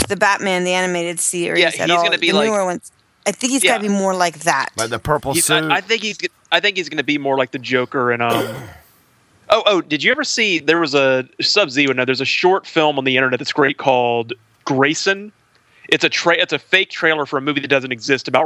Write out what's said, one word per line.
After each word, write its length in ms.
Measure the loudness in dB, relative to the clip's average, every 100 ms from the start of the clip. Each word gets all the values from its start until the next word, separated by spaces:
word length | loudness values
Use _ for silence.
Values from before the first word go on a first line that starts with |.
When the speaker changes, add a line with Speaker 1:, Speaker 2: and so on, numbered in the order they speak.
| -2
Speaker 1:
the 80 | 0
Batman, 480 | 2 2 0 0
the 80 | 0
animated 480 | 0 0 -2 -4 -4
series 400 | -4 -4 -2 0
Speaker 2:
Yeah, 60 | 0
Speaker 1:
at 80 |
Speaker 2:
he's 160 | 0 0
Speaker 1:
all, 120 | 2
Speaker 2:
gonna 140 | 0 0
be 140 | 0
Speaker 1:
the 60 | 2
Speaker 2:
like 120 | 2
Speaker 1:
newer 160 | 0
ones. 280 | -2 -4 -10 -20 _ _ -6
I 60 |
think 200 | -4 -2
he's 100 | 0
gotta 220 | 2 2
Speaker 2:
Yeah. 60 | 0
Speaker 1:
be 40 |
more 200 | 0 0
like 240 | 0 0 0
that. 300 | -2 -2 -2 -4
Speaker 3:
Like 120 | -4
the 100 | -4
purple 360 | -2 -2 -2
Speaker 2:
He's, 160 | -2 0
I, 100 | 0
Speaker 3:
suit? 100 | 0
Speaker 2:
I 100 | -2
think 200 | 0 -2
he's, 160 | -2 -6 -10 -10 _
I 100 | 0
think 180 | 0 -2
he's 100 | -4
gonna 140 | -4
be 160 | -2 -2
more 180 | 0 0
like 140 | 0
the 80 | -4
Joker 520 | -2 -2 0 -2 0
and, 120 | 0
um, 320 | 0 0 -2 -8 -14 -20 _ _
<clears throat> 460 | _ _ _ _ 0
oh, 120 | 2 4
oh, 140 | 2
did 200 | 0 0
you 100 | 0
ever 120 | 0
see, 360 | -2 -2 0 0
there 200 | 2 2
was 140 | 2
a 340 | 2 4 2 -2 -4
Sub-Zero, 500 | 0 2 2 2 2
no, 140 | 2 0
there's 160 | 0
a 20 |
short 420 | -2 2 2 2 0
film 300 | 0 2 2
on 80 |
the 120 | 0 2
internet 200 | 2 0
that's 140 | -2
great 240 | 0 0 0
called 560 | 0 2 2 0 -4 -10 _ _
Grayson. 680 | -4 2 2 2 -2 -2 -6 -20 _ _ _ _ -2
It's 140 | 0
a 40 | 0
tra-, 300 | 2 2 2
it's 160 | 0
a 40 | -4
fake 300 | 0 0 0
trailer 380 | -2 0 0 -2
for 100 | -4
a 60 |
movie 180 | -2 -2
that 80 | 0
doesn't 240 | 0 0
exist 360 | -6 -2 -2 0
about 160 | 0